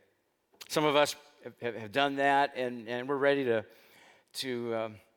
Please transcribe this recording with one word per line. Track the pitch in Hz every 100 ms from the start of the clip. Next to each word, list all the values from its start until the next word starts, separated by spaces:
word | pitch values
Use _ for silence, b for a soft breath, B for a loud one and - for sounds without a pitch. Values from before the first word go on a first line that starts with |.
| _ _ _ _ _ - -
Some | 160
of | 151 147
us | 143 - - _ 123
have, | -
have, | 120 101
have | 107
done | 131 139 139
that, | 139 139 143 123
and, | 127 123 110
and | 123 131
we're | 139
ready | 139 139 127
to, | 113 104 B B B B B B
to, | - 131 120 120 113
um, | 110 104 _